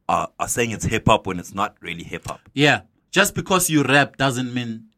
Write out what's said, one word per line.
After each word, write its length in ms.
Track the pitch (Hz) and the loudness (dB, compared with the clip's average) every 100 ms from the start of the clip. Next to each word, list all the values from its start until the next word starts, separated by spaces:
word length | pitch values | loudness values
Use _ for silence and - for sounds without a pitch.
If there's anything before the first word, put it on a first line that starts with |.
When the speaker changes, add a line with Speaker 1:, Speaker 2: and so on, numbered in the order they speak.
| - | -2
Speaker 1:
are, 200 | 87 80 - | -2 -2 -6
are 120 | 98 | -4
saying 220 | - 120 | -2 -2
it's 120 | 101 | -2
hip-hop 420 | - 110 117 107 95 | -2 0 4 2 2
when 140 | 90 | -8
it's 160 | - 98 | -8 -6
not 220 | 104 - | -6 -6
really 240 | 85 85 | -12 -12
hip-hop. 380 | 82 85 - - _ | -10 -12 -12 -14 _
Speaker 2:
Yeah. 280 | 131 147 117 - _ _ | 2 2 2 -2 _ _
Just 220 | 180 196 - | 0 0 -2
because 340 | 170 190 175 | 0 0 2
you 140 | 151 | 2
rap 340 | 131 143 135 - | 4 4 2 0
doesn't 360 | 139 123 127 | -2 0 -4
mean 340 | 123 117 113 - | -6 -6 -10 -14